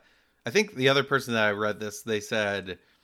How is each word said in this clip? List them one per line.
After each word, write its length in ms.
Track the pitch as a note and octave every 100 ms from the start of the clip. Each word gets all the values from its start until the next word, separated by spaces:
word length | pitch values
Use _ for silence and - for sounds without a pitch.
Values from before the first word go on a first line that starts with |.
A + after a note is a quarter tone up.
| _ _ _ _ A#2+
I 40 |
think 240 | F3+ G3+ B2+
the 120 | C3+
other 140 | C#3
person 300 | - C#3 B2+
that 100 | A#2
I 60 | G#2
read 300 | G2+ G#2+ G2
this, 220 | G#2+ -
they 180 | A#2 G#2+
said 580 | G#2 A2+ G2+ G2+ F#2 F2 _ _